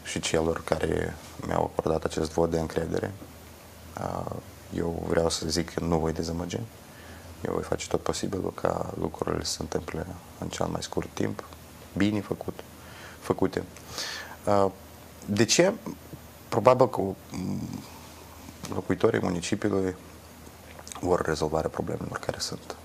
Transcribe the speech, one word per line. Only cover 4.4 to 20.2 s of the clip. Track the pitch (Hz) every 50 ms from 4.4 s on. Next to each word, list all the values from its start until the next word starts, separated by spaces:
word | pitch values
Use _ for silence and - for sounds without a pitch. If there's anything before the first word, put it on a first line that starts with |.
| - - - - - - -
Eu | 90 87 85 85 82 82 85
vreau | 85 85 82 82
să | - - - 80
zic | 78 85 82 82 -
că | - 82
nu | 82 85 80
voi | 78 80 78
dezamăgi. | 82 85 82 82 82 87 87 90 - 117 - - - - - - - - - - - - - - - -
Eu | - -
voi | 82 82
face | - - - - -
tot | - 87
posibilul | - - - - - 95 98 92 90 90 -
ca | - - - 50 - - - - -
lucrurile | 85 85 85 - - - 50 - 82
să | 82
se | - -
întâmple | - 82 - 87 85 - - 80 80 87 87 87 - - - -
în | - 87
cel | 87 - 90
mai | 87 85 82 82
scurt | - - - - - -
timp, | - 104 - - - - - - - - - - - - - - 90
bine | 98 104 107 104
făcut, | 95 - - - - - 90 - - - - - - - - - - - - -
făcute. | - - - - - 92 - - 90 - - - - - - - - - - - - - - - - - 104 101 98 98 92 - - - - - - - - - -
De | - 104 101 117
ce? | - - - 170 190 214 - - - - - - - - - - - - - - -
Probabil | - - 104 120 127 127 127 117
că, | - - 95 98 92 - - - - 90 92 95 98 95 87 87 - - - - - - - - - - - - - - - - - - - - 107
locuitorii | 101 - - 98 85 - 110 113 110
municipiului | 104 98 90 87 85 - - 101 - 107 101 98 95 92 90 - - - - -